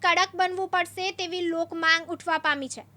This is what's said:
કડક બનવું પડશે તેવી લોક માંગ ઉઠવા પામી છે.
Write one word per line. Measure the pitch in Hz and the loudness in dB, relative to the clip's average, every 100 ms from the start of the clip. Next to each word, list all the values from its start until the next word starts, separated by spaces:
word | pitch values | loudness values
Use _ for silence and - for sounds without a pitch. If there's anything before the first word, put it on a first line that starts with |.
કડક | 359 339 381 359 | 2 4 2 2
બનવું | 370 370 381 | 0 0 0
પડશે | 370 349 - 370 | 0 -2 -4 -6
તેવી | 381 359 359 | -4 -6 -2
લોક | 349 330 339 | -2 -2 -4
માંગ | 330 320 330 330 | 0 2 2 0
ઉઠવા | 339 339 311 | -6 -2 0
પામી | 311 285 269 | 0 -2 -4
છે. | 226 - | -12 -16